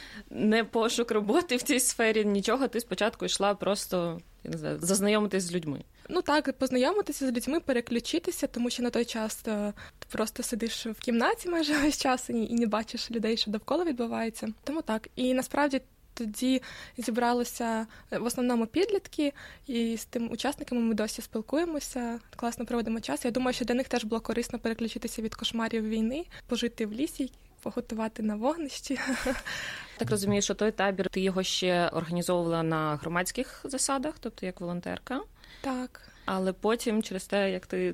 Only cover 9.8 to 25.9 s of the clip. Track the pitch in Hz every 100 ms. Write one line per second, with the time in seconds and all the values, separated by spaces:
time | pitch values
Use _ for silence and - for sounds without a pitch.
9.8 | - - - 220 220 - 240 226 226 -
10.8 | 233 214 - 233 277 440 359 339 294 302
11.8 | 294 - 269 254 - 240 214 233 233 208
12.8 | 220 233 - 233 214 226 - 208 - 302
13.8 | 349 240 233 226 226 220 220 214 - 311
14.8 | 311 220 - - 247 254 254 285 294 269
15.8 | - _ - - 226 208 254 262 - -
16.8 | - - 240 226 240 247 240 - 233 220
17.8 | 220 - - - 226 - 247 240 226 302
18.8 | 403 392 - - 285 - - - - 233
19.8 | 233 226 - 240 233 233 254 285 302 247
20.8 | 226 220 214 - - 226 214 285 339 302
21.8 | - 254 233 233 - - 233 233 233 240
22.8 | 226 226 - 285 247 240 254 247 233 247
23.8 | 262 247 214 226 - 226 233 240 226 226
24.8 | 226 220 233 - 220 - 226 226 226 226
25.8 | 214